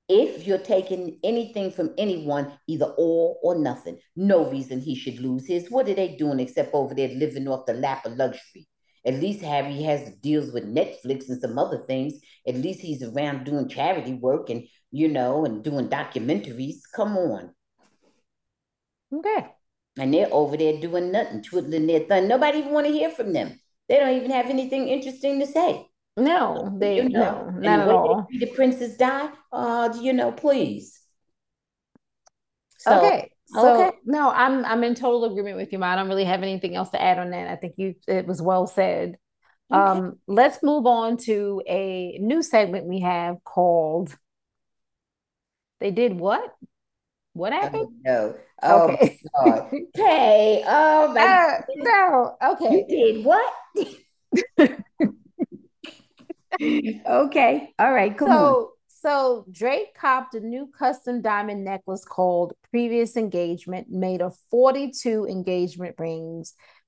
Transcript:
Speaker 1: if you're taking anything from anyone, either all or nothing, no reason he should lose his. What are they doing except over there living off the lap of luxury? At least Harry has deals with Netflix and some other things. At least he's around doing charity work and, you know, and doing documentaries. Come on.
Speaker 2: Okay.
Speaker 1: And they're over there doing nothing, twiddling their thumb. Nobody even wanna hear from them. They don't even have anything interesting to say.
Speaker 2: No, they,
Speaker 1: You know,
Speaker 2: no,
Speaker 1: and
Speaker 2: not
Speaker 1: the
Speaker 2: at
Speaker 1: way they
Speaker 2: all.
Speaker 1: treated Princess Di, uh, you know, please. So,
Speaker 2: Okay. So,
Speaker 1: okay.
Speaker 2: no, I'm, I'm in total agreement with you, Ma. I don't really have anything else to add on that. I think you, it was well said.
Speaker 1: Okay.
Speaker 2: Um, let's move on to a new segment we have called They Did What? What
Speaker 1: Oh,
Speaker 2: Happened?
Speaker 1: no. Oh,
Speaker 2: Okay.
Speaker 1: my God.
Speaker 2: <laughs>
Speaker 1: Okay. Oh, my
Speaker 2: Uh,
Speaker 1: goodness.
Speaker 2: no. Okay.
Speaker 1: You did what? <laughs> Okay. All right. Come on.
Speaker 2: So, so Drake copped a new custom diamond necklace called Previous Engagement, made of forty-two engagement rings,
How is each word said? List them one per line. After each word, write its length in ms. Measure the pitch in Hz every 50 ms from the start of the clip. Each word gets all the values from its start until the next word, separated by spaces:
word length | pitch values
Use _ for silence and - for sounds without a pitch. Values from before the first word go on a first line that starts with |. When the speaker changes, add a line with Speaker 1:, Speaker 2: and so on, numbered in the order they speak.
| _
Speaker 1:
if 400 | - 185 208 294 - - - 165
you're 100 | 196 196
taking 600 | 185 190 - 214 190 190 - 190 180 180 170 156 - -
anything 460 | 196 233 233 226 208 - 208 196 185
from 220 | - - 170 - -
anyone, 560 | - 208 202 185 165 156 147 143 143 139 139 - _ _
either 180 | - 160 143 147
all 520 | - - - 165 165 165 170 165 170 170 - -
or 120 | 170 180
nothing, 440 | 165 151 131 123 - - 87 85 - _ _ _
no 340 | 165 190 202 196 170 156 131
reason 300 | 135 139 131 127 131 131
he 160 | 131 160 135
should 240 | 123 - 131 117 117
lose 260 | 127 131 127 131 131
his. 240 | - 175 175 175 -
What 200 | 233 262 254 202
are 40 | 190
they 220 | 196 190 180 -
doing 240 | - 156 147 139 135
except 340 | 127 - - 165 143 - -
over 220 | 147 135 123 131
there 140 | 131 135 127
living 400 | 135 131 151 151 131 135 135 139
off 160 | 131 131 -
the 80 | - 139
lap 320 | 123 135 139 135 131 -
of 100 | 113 117
luxury? 520 | 127 135 123 117 - - _ _ 92 - _ _ _ _ _ _ _ _
At 100 | 120 131
least 260 | 135 160 202 202 202 180
Harry 380 | 151 147 143 135 143 143 139 151
has 260 | 156 147 143 - - - _
deals 300 | - 147 151 151 139 123
with 140 | 120 120 104
Netflix 640 | 104 113 151 185 - - - - 123 135 131 - 127
and 100 | 123 123
some 200 | - 110 113 131
other 240 | - - - - -
things. 280 | - 131 131 131 147 147 - _ _ _ _ _
At 80 | - 123
least 240 | 127 131 180 190 190
he's 240 | - 170 151 127 127
around 400 | 113 110 143 147 147 139 131 127
doing 240 | 139 147 143 131
charity 460 | 127 - 147 139 170 190 165 135 127 131
work 360 | 123 120 127 139 160 147 -
and, 140 | 117 117 - _ _ _ _ _
you 180 | - 143 156 160
know, 360 | 147 131 123 123 135 151 160
and 180 | 139 110 104 -
doing 260 | 156 147 143 120 104
documentaries. 880 | 127 143 151 - - 117 110 123 165 202 - 143 117 120 131 143 160 - - - -
Come 220 | - 208 214 208
on. 360 | 190 180 151 107 95 87 87 _ _ _ _ _ _ _ _ _ _ _ _ _ _ _ _ _ _ _ _ _ _ _ _ _ _ _ _ _ _ _ _ 269
Speaker 2:
Okay. 340 | 302 330 415 427 359 - - _ _ _ _ _ _ _ _ _
Speaker 1:
And 160 | 135 135 131 143
they're 140 | 170 202 -
over 260 | - 143 151 147 143
there 220 | 151 160 156 151 151
doing 320 | 156 170 170 180 180 180
nothing, 300 | 185 214 - - - - -
twiddling 440 | - 175 180 139 147 160 160 156
their 140 | 160 165 175
thumb. 260 | 160 - 202 185 185
Nobody 320 | 202 240 262 294 294 294 302
even 120 | 285 277
wanna 180 | 294 302 294 294
hear 200 | 302 302 - 330
from 240 | 320 - 226 202 170
them. 260 | 135 - - - _ _ _ _ _ _
They 80 | - 247
don't 220 | 285 277 262 254
even 140 | 254 254 262
have 160 | 269 254 247 247
anything 400 | 269 262 262 262 269 269 262 262
interesting 500 | 254 294 269 269 262 - - 277 277 277
to 80 | 285
say. 400 | 277 - 320 359 330 - - - _ _ _ _ _ _
Speaker 2:
No, 580 | 208 254 294 339 359 254 - - 170 - 202 202
they, 200 | 190 202 202 202 214 254
Speaker 1:
You 60 | 254
know, 120 | 196 220
Speaker 2:
no, 260 | 214 190 208 - -
Speaker 1:
and 160 | - 185 180 190
Speaker 2:
not 140 | 208 214
Speaker 1:
the 60 | 208 202
Speaker 2:
at 40 |
Speaker 1:
way 60 | 196 226
they 40 |
Speaker 2:
all. 300 | 233 - - 226 220 196 -
Speaker 1:
treated 260 | 254 254 240 233 -
Princess 420 | - 262 254 254 247 240 233 208
Di, 320 | - 254 254 269 277 294 302 - - _ _ -
uh, 440 | 240 247 233 233 240 233 226 226 233
you 100 | 233 262
know, 220 | 262 247 240 233 233
please. 680 | - - 294 277 254 180 - 104 - - - - - _ _ _ _ _ _ _ _ _ _ _ _ _ _ _ _ _ _ _ _ _ _ _ _ _ _ _ _ _ _ _ _ _ _ _ _
So, 180 | - 220 214
Speaker 2:
Okay. 340 | 190 175 - - - - - _ _ _
So, 300 | _ - 214 233 247 240
Speaker 1:
okay. 220 | - 370 381 - - _
Speaker 2:
no, 260 | 220 285 302 294 262
I'm, 360 | - - 247 262 269 262 247
I'm 180 | - 226 233 233
in 100 | 233 240
total 300 | 240 247 247 240 240 233
agreement 320 | 226 196 196 202 202 190
with 160 | 190 190 -
you, 80 | - 190
Ma. 140 | 185 180 180
I 20 |
don't 140 | 185 190 190
really 160 | 196 196 196
have 180 | 180 185 185 185
anything 320 | 196 190 185 - 180 175
else 140 | 185 185 -
to 120 | - -
add 160 | - 180 185
on 120 | 180 180 180
that. 180 | 180 175 175
I 80 | 175 175
think 200 | - - 170 -
you, 180 | - 190 190 175 - _
it 220 | - 190 185 180
was 140 | - 185 147
well 260 | 160 185 185 185 185
said. 480 | 180 - - 190 185 170 165 175 175 175 - _ _ _ _ _ _ _ _ _ _ -
Speaker 1:
Okay. 60 | 190
Speaker 2:
Um, 400 | 196 196 190 190 185 180 - _ _
let's 340 | - 196 214 254 294 285 -
move 240 | - 285 294 302 233
on 300 | 247 240 226 226 226 240 233
to 420 | - 233 214 202 202 202 202 190 -
a 520 | - 180 196 196 190 185 185 180 175 - -
new 220 | 196 220 285 330
segment 460 | 311 - - 220 208 175 175 196 -
we 120 | 170 185 190
have 420 | 180 180 180 175 170 170 175 175 _
called 680 | - - - 180 180 170 165 160 156 156 170 190 151 - _ _ _ _ _ _ _ _ _ _ _ _ _ _ _ _ _ _ _ _ _ _ _ _ _ _ _ _ _ _ _ _ _
They 120 | - 202
Did 280 | 185 226 240 240 190 175
What? 340 | 165 196 220 392 494 - - _ - _ _ _ _ _ _ _ _ _ _ _ _ _
What 220 | _ 170 175 208 277
Speaker 1:
Oh, 20 |
Speaker 2:
Happened? 320 | 339 403 - - 440 440 - - - -
Speaker 1:
no. 320 | 131 127 117 107 107 113 - - _ _ - -
Oh, 260 | 151 202 196 170 160
Speaker 2:
Okay. 300 | - - 247 - - - -
Speaker 1:
my 220 | - - 285 -
God. 260 | 339 226 214 - - - 294
Speaker 2:
<laughs> 160 | 349 - _
Speaker 1:
Okay. 680 | 339 427 403 311 285 247 220 214 214 214 214 214 190 -
Oh, 400 | - 240 294 311 311 302 311 302 294 240
my 80 | -
Speaker 2:
Uh, 400 | 339 381 381 359 339 311 269 - -
Speaker 1:
goodness. 200 | - 269 294 269
Speaker 2:
no. 500 | 466 453 403 381 370 302 254 240 - - - - 269
Okay. 200 | - - 339 285
Speaker 1:
You 140 | 285 381 - - - 320 240 226 220
did 100 | 220 214
what? 300 | 262 339 415 494 508 - - - _ _
<laughs> 1080 | 427 339 - - - _ _ _ _ _ _ - 320 - - _ - 302 - - - - - _ _ 320 - - - _ _ _ - 349 - - - _ _ _ _ - - - _ _ _ _ _ _ _ 339 - _ _ - 370 294 302 - 302 - 220 220 - -
Okay. 640 | - 247 247 294 285 - 302 254 233 269 302 - - _
All 160 | - 208 254 269
right. 240 | 240 190 202 202
Come 120 | - 294 269
on. 60 | -
Speaker 2:
So, 360 | - 294 285 269 247 226 - - _ _
so 580 | _ - - - 302 294 277 269 254 247 226 190 185
Drake 420 | 185 160 208 247 277 302 427 - _
copped 400 | - - 277 262 262 254 254 -
a 60 | 226
new 320 | 208 226 240 254 285 277 _
custom 460 | _ 302 254 269 277 - 247 247 240
diamond 420 | 220 220 208 208 208 214 202 202 196
necklace 400 | 190 196 190 - - 190 190 -
called 500 | - - - 185 180 175 175 175 175 - _ _ _
Previous 440 | - 240 240 233 226 233 233 226 -
Engagement, 760 | 240 220 202 175 175 175 170 170 175 - 180 185 185 - -
made 320 | - 185 185 185 185 175 175
of 120 | 180 175 - _ _
forty-two 800 | - 240 254 262 262 277 277 254 - - - 254 220 220 202 -
engagement 640 | 190 185 180 185 180 180 180 175 151 175 180 170 - -
rings, 560 | 160 165 165 160 165 165 165 165 160 - - _ _ _ _ _ _